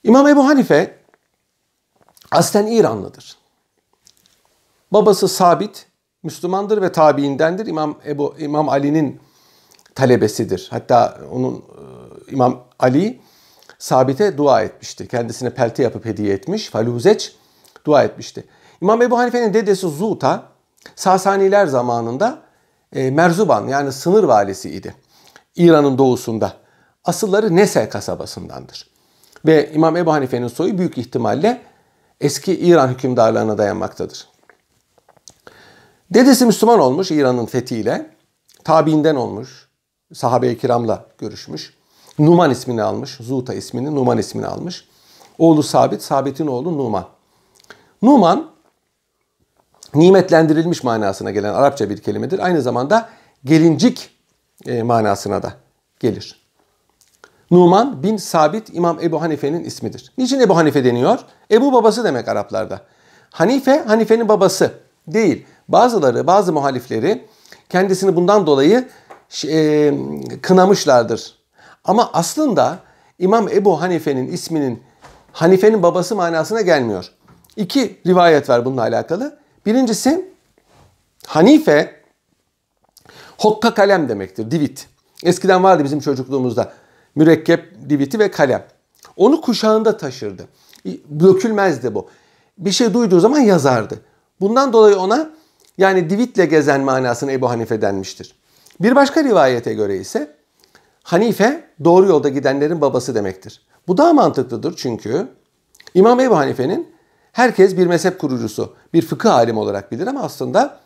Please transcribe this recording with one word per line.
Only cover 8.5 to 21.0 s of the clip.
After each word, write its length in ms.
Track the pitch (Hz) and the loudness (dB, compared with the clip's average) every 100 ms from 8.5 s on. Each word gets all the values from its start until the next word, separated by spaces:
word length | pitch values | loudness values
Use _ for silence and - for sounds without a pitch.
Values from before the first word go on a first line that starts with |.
| 151 147 | -4 -2
Ali'nin 520 | 139 143 156 143 - _ _ _ _ _ _ _ | -2 0 0 -2 -6 _ _ _ _ _ _ _
talebesidir. 760 | - 131 120 110 - 101 92 - | -2 2 4 2 -2 -6 -6 -8
Hatta 500 | 117 - 123 107 - - | -14 0 2 2 -4 -12
onun, 220 | 127 127 123 | -6 -6 -8
e, 760 | - - 67 62 62 - - | -18 -20 -20 -20 -20 -20 -10
İmam 320 | 135 127 127 _ _ | 0 0 0 _ _
Ali 420 | 127 135 208 254 _ _ _ _ - _ | 0 2 -2 -8 _ _ _ _ -20 _
Sabit'e 600 | - 131 131 135 208 143 | -2 0 0 0 -2 0
dua 240 | 143 113 | 2 2
etmişti. 460 | 95 - - - 101 | 0 -10 -20 -18 -8
Kendisine 420 | 120 113 - 123 | -8 -8 -8 -10
pelte 320 | - 117 - | -4 -4 -2
yapıp 220 | 120 104 | -4 -4
hediye 300 | 113 98 104 | -10 -6 -4
etmiş. 340 | 98 - 214 - | -4 -6 -8 -6
Faluzeç 680 | 110 117 120 151 214 - _ _ _ _ _ - | -6 -4 0 0 0 -4 _ _ _ _ _ 0
dua 180 | 143 | 2
etmişti. 400 | 110 - - - - _ _ _ | 2 -4 -18 -18 -20 _ _ _
İmam 200 | 180 226 | -2 0
Ebu 160 | 240 240 | 2 0
Hanife'nin 360 | 247 240 226 | -2 -2 0
dedesi 340 | 214 208 190 185 | 0 0 -2 -4
Zuta 600 | 143 214 160 135 196 - _ _ _ - | -6 -6 -2 -2 -4 -8 _ _ _ -20
Sasaniler 680 | - | -6